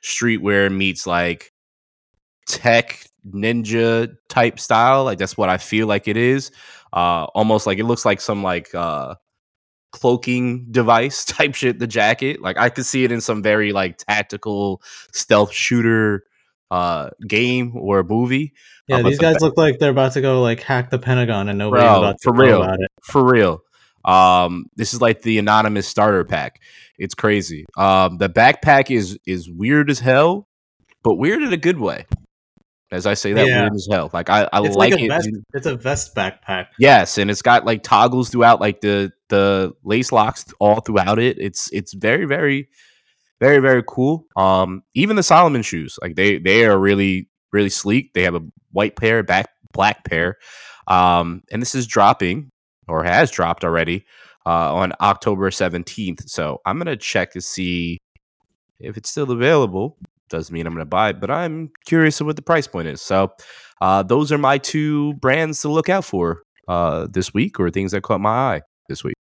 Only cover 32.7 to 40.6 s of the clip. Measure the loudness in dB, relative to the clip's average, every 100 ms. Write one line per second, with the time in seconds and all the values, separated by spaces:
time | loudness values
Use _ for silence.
32.7 | _ _ -4 -2 -2 0 2 2 2 0
33.7 | -2 -2 -2 -2 -6 0 2 2 0 0
34.7 | 2 2 2 0 -2 -4 -8 -10 -8 -6
35.7 | -6 -4 -6 -6 -4 -4 -6 -8 -8 -8
36.7 | 2 6 6 4 -2 -2 -2 2 2 2
37.7 | -4 2 4 4 2 -2 4 6 6 2
38.7 | -2 -2 0 -2 _ _ 2 2 2 -2
39.7 | -6 -4 -2 0 2 2 -2 -16 0